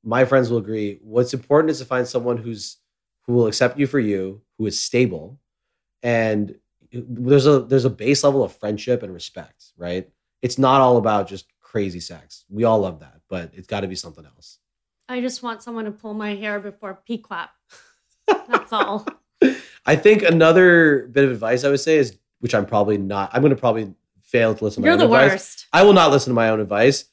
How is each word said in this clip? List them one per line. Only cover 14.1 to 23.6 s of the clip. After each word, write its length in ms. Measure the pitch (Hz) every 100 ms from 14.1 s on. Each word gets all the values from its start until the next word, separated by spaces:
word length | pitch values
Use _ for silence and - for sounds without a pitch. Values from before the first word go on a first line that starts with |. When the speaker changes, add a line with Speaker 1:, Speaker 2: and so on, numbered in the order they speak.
| 80
Speaker 1:
else. 340 | 76 _ - _ _ _ _ _ _
Speaker 2:
I 120 | 247
just 220 | 247 240
want 200 | 247 220
someone 220 | - 226
to 60 | 214
pull 240 | 208 220
my 200 | 214 208 202
hair 220 | 214 208
before 420 | 202 202 202 190 _
P 120 | 226
quap. 320 | _ 175 - _ _ - _
<laughs> 320 | _ _ _ -
That's 460 | - - - -
all. 340 | 220 208 208 - - _ _ 262 269 - - -
Speaker 1:
I 100 | 147
think 260 | 208 214
another 840 | 185 165 160 175 185 170 160 143 123
bit 120 | 127
of 60 | 139
advice 320 | 117 113 123
I 60 | 139
would 120 | 139
say 180 | - 160
is, 180 | 120 - _ _
which 140 | 120
I'm 100 | 110
probably 320 | 101 107 104 104
not, 320 | 95 98 98
I'm 80 | 123
gonna 120 | 143
probably 380 | 135